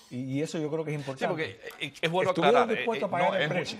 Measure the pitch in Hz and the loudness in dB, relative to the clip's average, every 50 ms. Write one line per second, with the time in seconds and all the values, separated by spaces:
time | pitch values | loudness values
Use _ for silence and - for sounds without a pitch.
0 | - - 123 123 131 131 131 139 156 156 - 170 151 151 151 160 160 151 151 147 | -18 -12 -10 -8 -6 -4 -2 -2 -2 -2 -2 -4 -2 -2 -2 -4 -4 -4 -4 -4
1 | 139 135 131 135 160 - 180 156 160 123 92 - - - - - 151 143 - - | -6 -6 -4 -2 -2 -2 0 -2 -2 -6 -8 -12 -14 -16 -10 -8 -8 -10 -4 -2
2 | - 160 165 185 175 185 180 165 165 143 160 - 233 226 - 117 127 233 226 - | -2 0 2 2 2 2 2 4 6 6 6 6 6 4 2 0 0 -2 -2 -2
3 | 208 185 - 175 180 190 196 190 147 151 175 180 147 - - | -2 -2 0 2 2 2 2 2 0 0 0 -2 -2 -4 -8